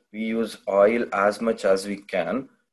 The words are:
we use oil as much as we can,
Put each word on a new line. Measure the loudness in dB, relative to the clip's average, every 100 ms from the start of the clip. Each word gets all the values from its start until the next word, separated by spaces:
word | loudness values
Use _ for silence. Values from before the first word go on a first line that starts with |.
| _
we | -8
use | -6 -4 -4 -6 0
oil | 4 6 4 -2
as | 0 0 0
much | -2 0
as | 0 0 -2
we | -10
can, | -6 -4 -2 -4 -6 _ _